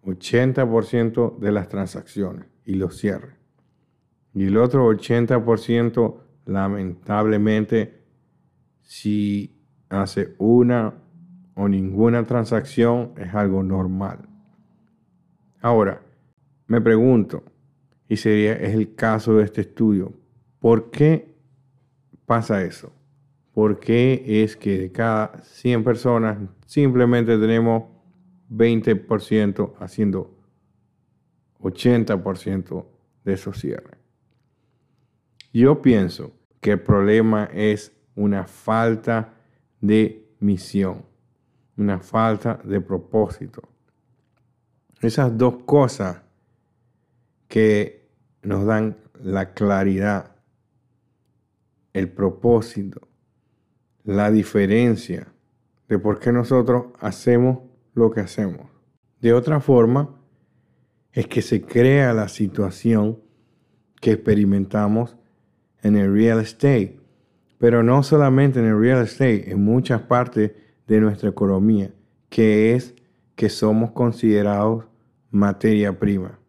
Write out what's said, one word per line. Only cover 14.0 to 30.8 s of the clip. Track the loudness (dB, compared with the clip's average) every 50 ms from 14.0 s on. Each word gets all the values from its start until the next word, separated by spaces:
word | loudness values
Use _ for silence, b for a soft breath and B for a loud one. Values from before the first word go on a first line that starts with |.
| -6 -8 -10 -14 -20 _ -20 _ _ _ _ _ _ _ _ _ _ _ _ _ _ _ _ _ _ _ _ _ _ _ _ _
Ahora, | -2 2 2 2 2 0 -2 -8 -16 _ _ _ _ _ _ _ _ _ _ _ _
me | -2 -2 2
pregunto, | 4 4 4 4 4 4 4 2 0 -2 -8 -14 -14 -20 _ _ _ _ _ _ _ _ _ _ _
y | _ -6
sería, | -2 0 2 2 2 2 0 -2
es | -2 -4 -2 -2
el | -2 -4 -4 -6
caso | -4 -2 -2 -2 -2 0 2 4
de | 4 4
este | 2 -2 -8
estudio, | -8 -8 -4 0 2 2 2 0 -2 -6 -12 _ _ _ _ _ _ _ _ _
¿por | 2 2 4 2 0 -8
qué | -2 2 2 4 4 0 -2 -14 _ _ _ _ _ _ _ _ _ _ _ _ _ _ _ _ -20 _ _
pasa | -2 -2 -2 0 -2 -4 -4 -4
eso? | -6 -10 -16 -20 -20 _ _ _ _ _ _ _ _ _ _ _ _ _
¿Por | 0 0 0 0 -4
qué | -2 0 0 2 2 2 0 -2 -4
es | -2 0 0 0 0 -4
que | -8 -6 -4 -4 -4
de | -6 -8 -6
cada | -4 -2 -2 -2 -2 -4 -6 -10 -20 _
cien | _ _ -6 -2 -2 -2 0 0
personas | 0 -2 0 0 0 0 0 0 -2 -4 -6 -10 -14 _ _ _
simplemente | _ 0 0 2 2 4 2 2 4 2 0 2 2 2
tenemos | 2 2 2 2 2 2 0 0 -2 -4 -8 _ _ _ _ _ _ _ _ _ _ _
veinte | _ 0 2 2 2 2 0 0 0 -2
por | -2 -2 -4 -4 -4
ciento | -2 -2 0 0 0 0 -2 -4 -6 -6 -6 -18
haciendo | -18 -12 -4 -2 -2 -2 -2 -4 -8 -10 _ _ _ _ _ _ _ _ _ _